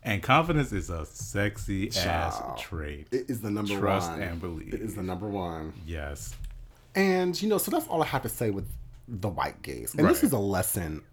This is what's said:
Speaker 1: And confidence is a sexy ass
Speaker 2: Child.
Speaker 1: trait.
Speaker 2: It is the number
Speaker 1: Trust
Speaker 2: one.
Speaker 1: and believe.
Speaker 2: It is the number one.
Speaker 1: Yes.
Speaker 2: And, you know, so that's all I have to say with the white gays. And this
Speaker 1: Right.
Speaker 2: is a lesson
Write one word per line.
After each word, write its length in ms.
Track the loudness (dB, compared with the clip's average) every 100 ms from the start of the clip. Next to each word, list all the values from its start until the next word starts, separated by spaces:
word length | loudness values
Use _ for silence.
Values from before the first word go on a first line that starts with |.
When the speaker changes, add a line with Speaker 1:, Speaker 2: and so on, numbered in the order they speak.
Speaker 1:
And 180 | 0 -2
confidence 480 | 6 6 6 2 2
is 180 | -2 -4
a 160 | -6 -6
sexy 800 | -10 -6 0 0 -2 -4 -2 0
ass 500 | 0 0 2 0 -2
Speaker 2:
Child. 200 | -6 -8
Speaker 1:
trait. 500 | -8 -6 -6 -8 -4
Speaker 2:
It 180 | -4 -2
is 120 | -4
the 100 | -2
number 260 | -2 0 2
Speaker 1:
Trust 360 | 4 4 2
Speaker 2:
one. 100 | -2
Speaker 1:
and 180 | -4 -4
believe. 320 | -6 -6 -6
Speaker 2:
It 100 | -6
is 120 | -4
the 80 | -4
number 240 | -4 -4 -4
one. 460 | -2 -4 -4 -8 -10
Speaker 1:
Yes. 520 | -8 -6 -6 -8 -10 -10 -10 -10 -16 -20 -6
Speaker 2:
And, 460 | 2 4 4 2 0
you 80 | 2
know, 80 | 2
so 140 | 2
that's 160 | 0 0
all 140 | 0
I 40 | 2
have 140 | 2
to 80 | -2
say 220 | -2 0
with 180 | 0 -4 -10 -12 -16 -10
the 220 | -4 -4
white 320 | -2 -4 -4
gays. 320 | -10 -8 -6
And 120 | 6 6
this 120 | 8
Speaker 1:
Right. 60 |
Speaker 2:
is 80 | 6
a 60 | 4
lesson 600 | 4 2 2 0 -2 -4 -10